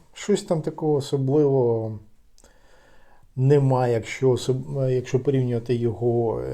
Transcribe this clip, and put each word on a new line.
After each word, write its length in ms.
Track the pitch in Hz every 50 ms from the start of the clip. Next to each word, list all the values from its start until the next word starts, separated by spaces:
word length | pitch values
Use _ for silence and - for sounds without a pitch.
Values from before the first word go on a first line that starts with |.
| - _ -
Щось 300 | - - - 202 196 208
там 180 | - 185 160
такого 320 | 151 160 156 - 160 156 151
особливого 1040 | 139 131 - - 135 135 131 135 151 151 139 135 135 123 120 117 113 113 110 110 107 - - - _ _ _ _ - - - _ _ _ _ - - _ _ - - - - - - - - _
нема, 520 | 127 131 135 147 143 135 135 131 127 127 120
якщо 420 | 120 113 110 - - - 131 131
особ-, 600 | 123 117 - - 127 127 131 - 143 139 135 131
якщо 340 | 127 127 123 - - 127 127
порівнювати 520 | 147 131 131 127 123 120 117 117 - 127
його, 680 | 120 120 117 107 101 120 120 117 120 117 110 110 120 127 131